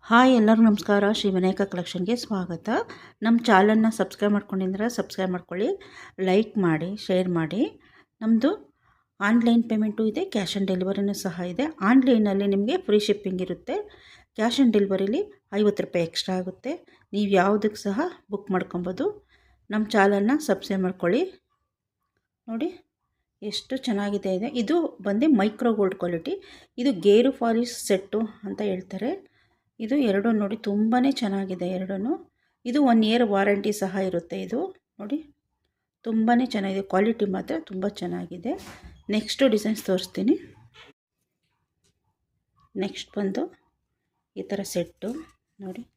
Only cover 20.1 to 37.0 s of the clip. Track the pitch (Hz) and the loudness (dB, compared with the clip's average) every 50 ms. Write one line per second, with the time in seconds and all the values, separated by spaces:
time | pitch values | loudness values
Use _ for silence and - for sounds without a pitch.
20.1 | 202 202 202 214 277 302 302 - 196 - - - 196 190 185 180 180 - - 170 | 4 2 2 2 0 0 0 0 -2 -2 -2 -4 -2 -2 -2 -2 -2 -2 -2 0
21.1 | 185 254 359 381 - _ _ _ _ _ _ _ _ _ _ _ _ _ _ _ | 0 0 -2 -2 -6 _ _ _ _ _ _ _ _ _ _ _ _ _ _ _
22.1 | _ _ _ _ _ _ _ - 226 226 254 339 359 - _ _ _ _ _ _ | _ _ _ _ _ _ _ -10 -6 -4 -4 -6 -6 -10 _ _ _ _ _ _
23.1 | _ _ _ _ _ _ - 214 202 - - _ 262 262 262 254 214 202 202 202 | _ _ _ _ _ _ -12 -10 -10 -10 -8 _ -8 -6 -2 -2 -2 -2 -2 -2
24.1 | 202 202 196 196 190 185 214 262 - 247 226 196 311 349 330 262 - - 180 208 | -4 -4 -2 -2 -2 -2 -4 -4 -4 -4 -2 0 0 0 0 -2 -6 -6 -4 -2
25.1 | 196 214 269 320 294 202 196 214 214 - 247 233 226 214 202 185 185 - - 175 | 0 2 4 4 6 6 4 2 0 0 0 0 2 2 0 0 0 -2 -4 -4
26.1 | 175 165 165 - 359 392 - - - - - _ _ - 240 240 233 175 165 202 | -4 -4 -4 -6 -8 -8 -10 -18 -20 -20 -20 _ _ -2 0 0 0 2 4 6
27.1 | 202 220 240 269 262 - 240 233 226 226 240 240 - - - - 202 190 190 - | 6 6 6 4 2 0 -2 0 0 0 -2 -2 -6 -10 -2 0 0 0 0 -4
28.1 | - 214 226 214 - - - 196 196 - 214 208 190 180 185 - - 185 202 254 | -4 -4 -4 -4 -8 -12 -10 -10 -6 -4 -4 -4 -4 -6 -8 -10 -10 -6 -4 -4
29.1 | 359 392 - _ _ _ _ _ _ _ _ _ _ _ 226 214 262 294 269 220 | -6 -6 -10 _ _ _ _ _ _ _ _ _ _ _ -6 -2 0 0 2 2
30.1 | 190 202 202 233 226 214 196 196 220 226 - 208 202 208 214 226 226 247 247 277 | 2 2 2 2 0 0 0 -2 -4 -6 -4 -4 0 0 2 2 2 2 2 2
31.1 | 269 - 240 202 196 196 196 185 185 180 180 175 185 180 190 185 196 190 196 247 | 0 0 -2 -2 -2 -2 -4 -4 -6 -6 -4 -4 -4 -4 -6 -6 -6 -6 -2 -4
32.1 | 330 - - _ _ _ _ _ _ _ _ 240 240 294 285 262 233 226 220 214 | -4 -4 -6 _ _ _ _ _ _ _ _ -2 0 2 4 6 6 6 6 4
33.1 | 226 240 240 208 202 196 196 202 202 202 196 214 208 - 196 185 185 196 190 185 | 4 2 2 2 2 2 2 2 2 0 0 -2 -2 -2 -4 -4 -2 -2 -2 -2
34.1 | 185 170 170 - 165 190 190 185 202 254 359 381 - _ _ _ _ _ 202 208 | -2 -4 -6 -6 -10 -10 -8 -6 -4 -4 -4 -6 -10 _ _ _ _ _ -8 -6
35.1 | 262 320 302 - _ _ _ _ _ _ _ _ _ _ _ _ _ _ _ - | -6 -8 -8 -10 _ _ _ _ _ _ _ _ _ _ _ _ _ _ _ -2
36.1 | 220 226 220 226 240 240 254 247 - 214 196 196 190 196 196 - - 190 | 0 2 4 4 4 4 2 0 -2 -4 -2 -2 -4 -4 -4 0 2 2